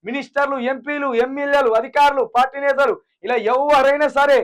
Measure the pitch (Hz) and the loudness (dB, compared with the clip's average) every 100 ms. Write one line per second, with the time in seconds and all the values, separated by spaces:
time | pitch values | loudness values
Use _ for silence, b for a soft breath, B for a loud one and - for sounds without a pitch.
0 | 185 269 254 285 277 277 240 269 262 294 | -8 -10 -6 -4 -2 -2 -4 -6 -6 -6
1 | 277 233 254 269 285 285 262 220 170 285 | -4 -2 -2 -4 -2 0 2 0 -2 0
2 | 285 277 240 240 269 277 277 269 277 190 | 2 2 -2 0 0 -2 -2 0 0 -2
3 | _ _ 190 247 214 254 294 285 269 285 | _ _ -4 -2 0 0 2 4 4 2
4 | 294 269 285 269 | 0 2 4 2